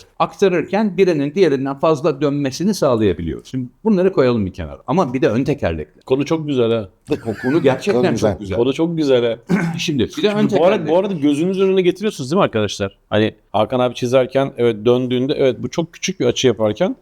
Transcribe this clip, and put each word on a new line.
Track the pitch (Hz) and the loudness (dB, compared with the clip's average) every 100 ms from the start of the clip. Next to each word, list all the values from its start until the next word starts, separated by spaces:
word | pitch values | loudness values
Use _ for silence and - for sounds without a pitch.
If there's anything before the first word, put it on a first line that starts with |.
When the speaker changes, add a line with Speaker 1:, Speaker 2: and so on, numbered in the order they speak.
| - _ | -10 _
Speaker 1:
aktarırken | 170 - 196 180 - 196 220 175 | -4 2 2 2 0 0 0 2
birinin | 185 156 139 | 2 2 -2
diğerinden | 151 170 139 135 139 | 2 2 2 -2 -2
fazla | 165 156 160 139 | 0 0 0 0
dönmesini | 147 143 139 127 180 | -2 0 -4 -2 -2
sağlayabiliyor. | 196 151 120 107 85 82 64 | 0 2 2 2 0 -4 -8
Şimdi | - 131 123 - | -8 -8 -8 -4
bunları | 220 190 185 | 0 2 2
koyalım | 180 127 120 95 | 2 2 2 -2
bir | |
kenara. | - 78 71 - | -6 -10 -10 -2
Ama | 160 147 | -2 0
bir | 131 | 0
de | 143 | 0
ön | 110 | 0
tekerlekler. | 143 139 101 82 76 _ | -2 -2 -2 -4 -8 _
Speaker 2:
Konu | - 131 | -2 -2
çok | 143 165 147 | 0 -2 -2
güzel | 135 113 | 0 2
ha. | 113 98 _ - | 0 -4 _ -8
Speaker 1:
Ko-, | 147 113 104 | -6 -4 -4
konu | 123 156 | 0 2
gerçekten | 139 127 - 123 | 2 0 0 0
Speaker 3:
Konu | 165 | 0
güzel. | 117 104 | 0 -2
Speaker 1:
çok | 98 | -2
güzel. | 98 95 | -4 -2
Speaker 2:
Konu | 123 | 0
çok | 135 170 165 | 0 -2 0
güzel | 143 127 | 2 2
ha. | 120 113 - 190 170 | 2 -2 -2 -2 -2
Speaker 1:
<clears throat> | 170 | -4
Şimdi | - 143 98 - | -4 -2 -2 0
bir | |
de | 208 | -2
ön | 208 | 0
Speaker 2:
Şimdi | 143 196 | 2 4
bu | |
arada, | 170 | 4
Speaker 1:
tekerlek. | 208 156 | 2 2
Speaker 2:
bu | 170 | 0
arada | 208 | 0
gözünüzün | 180 143 143 175 190 | 0 0 2 0 0
önüne | 190 190 | 2 2
getiriyorsunuz | 180 175 208 - 131 | 2 0 -4 -6 -4
değil | 180 | 0
mi | |
arkadaşlar? | 147 110 101 - 98 - _ | 0 0 -2 -2 -6 -8 _
Hani | 107 107 - _ | 0 0 -2 _
Hakan | 101 107 127 | -2 0 0
abi | 123 | -2
çizerken | 117 123 131 123 135 139 135 | -2 0 2 2 0 -2 0
evet | 120 107 | 0 2
döndüğünde | 107 123 127 127 135 147 | 2 2 2 -2 -2 0
evet, | 135 110 | 0 0
bu | 123 | -6
çok | - 165 | -6 -6
küçük | - - - | -6 -8 -2
bir | 123 | -2
açı | 113 131 | 2 0
yaparken | 107 107 104 190 269 | 2 0 0 -2 -4